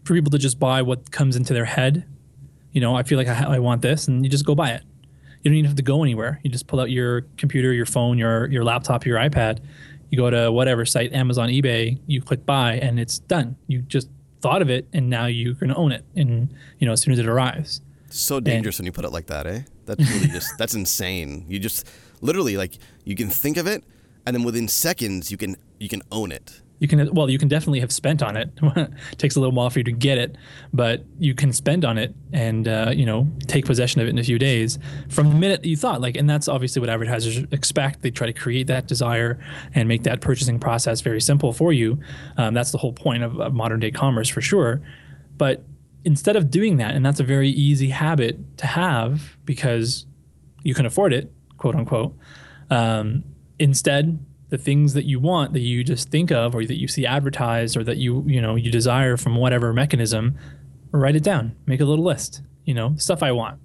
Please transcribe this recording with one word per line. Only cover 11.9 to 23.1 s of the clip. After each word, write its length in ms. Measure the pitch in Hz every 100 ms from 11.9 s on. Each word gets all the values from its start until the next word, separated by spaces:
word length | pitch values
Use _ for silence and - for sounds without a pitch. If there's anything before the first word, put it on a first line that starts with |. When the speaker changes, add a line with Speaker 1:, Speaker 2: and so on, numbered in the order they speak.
| 131 -
Speaker 1:
you 140 | 143
click 240 | - 127 -
buy, 300 | 139 120 113
and 240 | 135 120
it's 200 | 117 -
done. 380 | - 175 120 131 -
You 140 | 127
just 260 | 127 139 - - - _
thought 200 | 131 170
of 80 | 160
it, 180 | 127 -
and 160 | 165 123
now 160 | 120 120
you're 300 | 120 120 127
gonna 200 | 127 135
own 160 | 160
it, 140 | 123 - -
and, 380 | 135 117 131 - - -
you 60 | 123
know, 60 |
as 80 | 110
soon 100 | -
as 60 | 123
it 80 | 113
arrives. 540 | 120 127 143 147 - - - -
Speaker 2:
So 280 | - - 139
Speaker 1:
And 80 | 120
Speaker 2:
dangerous 320 | 113 107 92
when 80 | 87
you 60 |
put 140 | 85 85
it 40 |
like 140 | 76 80
that, 180 | 76 82
eh? 140 | 104 135 - -
That's 140 | 107 139
really 160 | 107 147
just, 200 | 87 -
Speaker 1:
<laughs> 60 | -
Speaker 2:
that's 160 | 113 107
insane. 680 | 92 - 92 92 76 71 85
You 100 | 98
just, 280 | 107 - - - - -
literally, 340 | 123 175 147 98
like, 200 | 95 - - -
you 120 | -